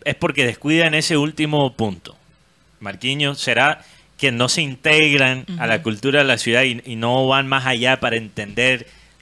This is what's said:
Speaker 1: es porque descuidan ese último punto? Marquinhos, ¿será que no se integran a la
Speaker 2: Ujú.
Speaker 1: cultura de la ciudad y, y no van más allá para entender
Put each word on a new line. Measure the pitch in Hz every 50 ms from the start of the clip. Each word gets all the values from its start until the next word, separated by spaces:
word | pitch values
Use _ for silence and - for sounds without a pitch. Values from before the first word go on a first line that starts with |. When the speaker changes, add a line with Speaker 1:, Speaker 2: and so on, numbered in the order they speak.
| -
Speaker 1:
es | 147 139
porque | - - 170 143 147 135
descuidan | 120 107 - - 143 156 165 170 160 151
ese | 156 151 - 170
último | 147 143 151 156 - 156 151 151 147 143 131 117
punto? | - 113 107 92 87 - - - _ _ _ _ _ _ _ _ _ _ _ _ _
Marquinhos, | 107 104 98 92 - 127 139 147 147 143 143 -
¿será | - - 120 113 131 147 156 - - - - _ _ _ _
que | - - 135 120
no | 117 123 123
se | - 175 160
integran | 139 131 123 - 156 151 156 156 151 143 143 135 131 131 131 127 - 180 170
a | 123 113
la | 113
Speaker 2:
Ujú. | 107 -
Speaker 1:
cultura | 113 110 101 - 139 135 147
de | 139
la | 135 120 110
ciudad | - 120 117 120 131
y, | 131 120 120 -
y | 127 120
no | 110 113 117 123 131 131 131
van | 135 135 135 135
más | 135 135 127
allá | 131 127 117 120 127 131 127
para | - 120 113
entender | 117 113 104 - - 107 101 104 113 123 131 131 120 120 - - - - _ _ _